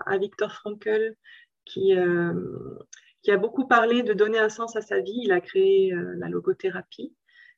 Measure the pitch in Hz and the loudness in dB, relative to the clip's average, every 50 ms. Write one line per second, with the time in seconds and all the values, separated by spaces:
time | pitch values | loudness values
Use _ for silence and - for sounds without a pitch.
0 | - - 196 190 202 202 - - 208 214 - - - 208 208 208 - 214 214 214 | -4 -2 -2 -2 -2 -4 -4 -4 -4 -4 -4 -10 -12 -12 -12 -6 -4 -2 0 0
1 | 220 226 220 - _ - - - - _ _ _ _ - - 185 190 196 190 185 | 0 -2 -6 -10 _ -20 -20 -20 -20 _ _ _ _ -14 -6 0 2 4 4 4
2 | 180 175 175 170 170 170 175 175 180 - - - - - - - - _ - - | 4 2 2 0 0 -2 -2 -4 -6 -8 -10 -12 -12 -12 -14 -16 -18 _ -20 -20
3 | _ _ _ _ _ 208 202 190 208 226 - 269 254 - 247 226 226 233 240 247 | _ _ _ _ _ 2 2 2 2 0 -2 -4 2 4 4 4 4 4 2 2
4 | 233 208 208 190 208 214 226 220 214 214 220 226 233 226 226 214 214 - 202 196 | 2 0 2 2 2 2 4 2 0 0 -2 -4 -8 -6 -6 -8 -6 -2 -4 -2
5 | 185 190 220 247 240 202 180 180 - - - 190 190 196 196 190 190 190 180 175 | -2 -4 -6 -4 0 0 0 0 0 0 2 2 4 6 6 4 4 2 0 -4
6 | 175 180 180 180 175 175 175 175 175 190 185 - - 190 180 185 - _ - - | -6 -6 -8 -8 -8 -6 -6 -2 -2 -2 -2 -2 -4 -6 -6 -6 -10 _ -14 -14
7 | 262 320 - _ _ _ _ _ - - _ | -14 -14 -14 _ _ _ _ _ -20 -20 _